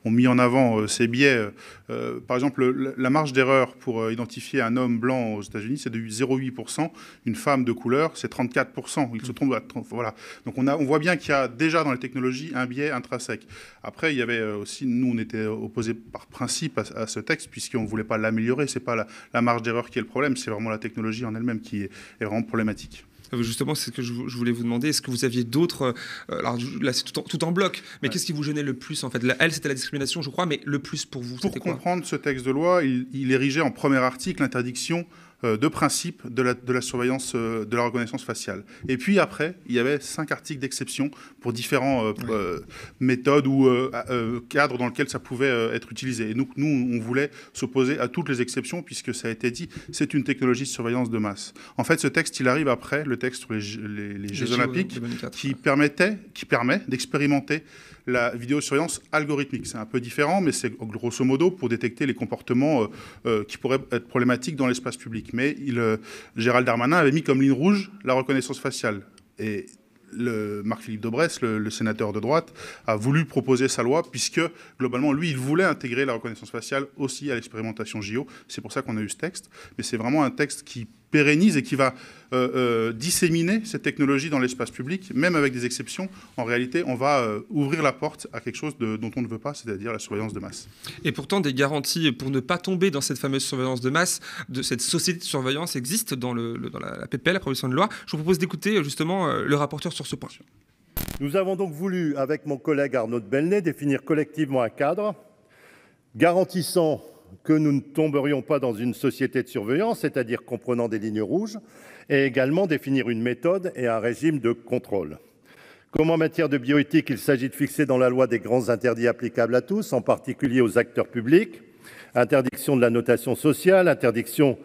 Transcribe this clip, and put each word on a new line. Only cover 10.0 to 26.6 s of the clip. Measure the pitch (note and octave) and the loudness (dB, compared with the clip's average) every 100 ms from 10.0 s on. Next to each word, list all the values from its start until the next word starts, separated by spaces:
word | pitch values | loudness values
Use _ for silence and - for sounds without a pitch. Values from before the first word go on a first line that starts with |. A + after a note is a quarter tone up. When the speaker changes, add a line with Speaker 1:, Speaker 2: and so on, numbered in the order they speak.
| A2+ - - - | -6 -8 -16 -14
Speaker 1:
Donc | B2+ A#2+ | -8 -2
on | C3+ | 0
a, | D3+ | 2
on | |
voit | C#3 D#3 | 2 2
bien | E3 E3 | 2 0
qu'il | - | 2
y | |
a | C#3+ B2+ | 2 2
déjà | A#2+ D#3+ E3 | 0 2 2
dans | D3+ | 0
les | B2 | -2
technologies | B2+ C#3 B2+ B2+ D#3 | -4 -2 -2 -2 -6
un | B2+ B2 | -4 -4
biais | B2 D3 | -4 -4
intrinsèque. | B2+ - B2 - A2 - - - - | -4 -6 -8 -6 -10 -12 -20 -20 -16
Après, | - - D#3+ | -16 -4 0
il | C#3 | 0
y | |
avait, | A#2 A#2 | 0 0
euh, | G#2+ G#2 | -2 -4
aussi, | G#2 - C3+ | -8 -6 -2
nous, | A#2+ C3 | 0 0
on | A#2 | 0
était | G#2+ A2 G#2+ | -2 -4 -2
opposés | A2 A2 B2 A2+ | -4 -6 -4 -4
par | A2+ - - - | -4 -8 -16 -12
principe | - B2 - D#3 - | -6 -4 -4 -4 -4
à, | G#2 | -6
à | - A2 | -6 -6
ce | A2+ | -4
texte, | G#2 D#3 - | -2 -4 -4
puisqu'on | B2+ - B2 | -12 -6 -4
ne | G#2+ | -2
voulait | A2 | -4
pas | A2 A2 | -2 0
l'améliorer. | A2 A2 A2+ B2+ C#3 | 0 0 0 0 0
C'est | B2+ | -4
pas | B2 | -2
la, | A#2 G2+ - - | -4 -4 -10 -4
la | A#2+ | 2
marge | A#2+ A#2 | 4 2
d'erreur | A2+ A#2 A#2 | 2 -2 -2
qui | A#2+ | -4
est | |
le | G#2+ | -4
problème, | B2 C#3+ B2+ | 0 0 0
c'est | - | -4
vraiment | G#2 A2+ | -4 -4
la | G#2+ | -4
technologie | A2+ A2+ A2 A2 | -6 -6 -4 -4
en | B2 | -6
elle-même | A2 A#2+ A2 | -4 -4 -4
qui | A2 G#2 | -6 -6
est, | F#2+ - - - | -6 -10 -16 -6
est | G#2+ | -4
vraiment | A2 | -2
problématique. | A2+ A2+ G#2+ G#2 - - - - - | -2 0 0 -2 -10 -18 -20 -20 -8
Speaker 2:
Euh, | A#2+ | -4
justement, | A#2 A2+ C#3 | -2 -2 -2
c'est | D3+ - | -2 -4
ce | B2+ | -6
que | |
je | A#2+ | -6
vou-, | A#2+ C3+ | -6 -6
je | A#2+ | -2
voulais | A#2+ | 0
vous | A#2+ | 0
demander. | A#2 A#2+ D3+ | 0 0 0
Est-ce | C#3+ | 0
que | - | -2
vous | A#2+ | 0
aviez | C3+ B2 | 0 0
d'autres, | A#2 C3+ E3+ - C3 A#2+ - - - | 0 2 2 2 -2 -2 -8 -12 -8
euh, | - | -4
alors, | B2 | -2
je, | A#2+ | -2